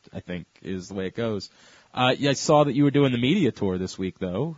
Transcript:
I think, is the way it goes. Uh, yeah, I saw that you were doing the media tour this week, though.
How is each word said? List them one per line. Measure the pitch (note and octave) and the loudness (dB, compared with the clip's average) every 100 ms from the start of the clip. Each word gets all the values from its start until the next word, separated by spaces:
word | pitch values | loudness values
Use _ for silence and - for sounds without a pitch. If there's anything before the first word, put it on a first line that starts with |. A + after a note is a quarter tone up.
| _ | _
I | F#2 | -16
think, | - F2+ - _ | -10 -10 -12 _
is | - F#2 F2+ | -10 -10 -8
the | |
way | G2 F#2+ | -8 -8
it | G2+ | -6
goes. | A#2 G#2 - _ - _ _ | -4 -4 -8 _ -20 _ _
Uh, | - B2+ C3 | -2 0 0
yeah, | C#3 | 0
I | |
saw | C3+ - D3+ | -2 4 4
that | C#3+ | 4
you | B2+ | 4
were | C#3+ | 2
doing | C#3 C#3 | 4 2
the | A#2+ | 2
media | B2 G3+ C#3 | 2 2 2
tour | - G2+ F#2 | 0 -2 -2
this | F#2 - | -4 -4
week, | F#2 - | -6 -4
though. | F#2 F#2 D#3 | -4 -4 -4